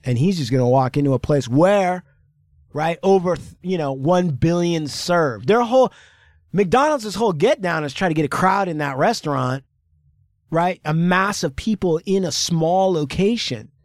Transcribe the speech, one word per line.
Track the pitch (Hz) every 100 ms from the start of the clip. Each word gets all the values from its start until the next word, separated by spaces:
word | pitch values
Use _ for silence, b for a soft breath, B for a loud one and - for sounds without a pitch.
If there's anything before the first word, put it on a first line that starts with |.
And | - 120
he's | 165 185
just | 117
gonna | 131 123
walk | 131 131 143
into | 143
a | 131
place | - 147 123
where, | 127 180 208 185 180 - _ _ _ _ _ _
right, | 147 160 170
over, | 190 196 180 165
th-, | - -
you | 180 180
know, | 143
one | 135 139 180 180
billion | 131 165 175 175 165 147
served. | - - 175 151 110 127
Their | 220
whole, | 233 254 247 b b b b b _
McDonald's' | 170 190 240 294 294 214
whole | 185 226
get | 156 208 294
down | 185 160
is | 147
try | - 190
to |
get | 156
a | 147
crowd | - 185 196 190
in | 156
that | 143 135
restaurant, | 180 226 156 135 127 135 _ _ _ _ _ _ _ _ _
right? | 160 180 180
A | 156
mass | 160 175 180 196 202
of | 165 135
people | - 214 180 160 196
in | 196
a | 180
small | - - 165 160 185 190
location. | 170 143 - 196 233 - 117 - _